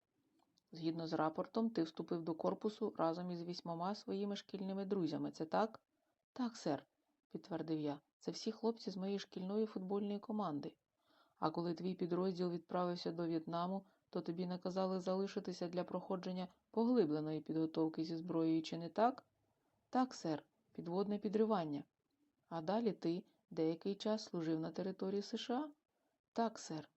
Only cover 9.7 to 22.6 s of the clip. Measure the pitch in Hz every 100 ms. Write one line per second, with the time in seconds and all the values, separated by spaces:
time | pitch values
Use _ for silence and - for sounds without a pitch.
9.7 | 208 185 202 208 208 - 214 185 147 151
10.7 | - _ _ _ _ _ - 165 156 175
11.7 | 165 175 180 175 175 190 175 180 170 -
12.7 | 180 180 175 175 170 170 165 160 170 175
13.7 | 190 190 _ _ 185 175 170 180 180 185
14.7 | 185 190 190 185 185 196 202 190 180 175
15.7 | 180 175 180 180 190 180 185 180 - _
16.7 | - 233 247 165 151 151 156 156 160 160
17.7 | 165 160 160 160 165 175 165 160 160 160
18.7 | 165 170 185 233 - - _ _ _ _
19.7 | _ _ 247 254 - 170 151 - _ _
20.7 | - 170 175 202 208 214 202 220 208 160
21.7 | 143 - _ _ _ _ _ - 165